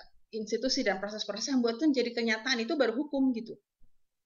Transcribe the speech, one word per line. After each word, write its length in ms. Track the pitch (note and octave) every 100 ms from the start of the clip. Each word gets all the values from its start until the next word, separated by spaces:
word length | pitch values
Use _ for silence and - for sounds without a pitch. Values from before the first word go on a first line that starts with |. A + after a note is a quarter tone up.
| - - _
institusi 560 | A3 G#3+ A3+ B3+ - G#3+
dan 160 | F#3+
proses-proses 480 | G3+ G#3+ G#3 G3+ -
yang 80 | C4+
buat 160 | A#3 A#3
itu 160 | D#4+
menjadi 200 | C4+ A#3 A#3
kenyataan, 480 | A3+ A3 A3+ B3+
itu 100 | A3+ E4
baru 160 | A#3+ A3+
hukum 400 | D4+ C#4 C4+ A3+
gitu. 240 | A3 - _ _ - - _ _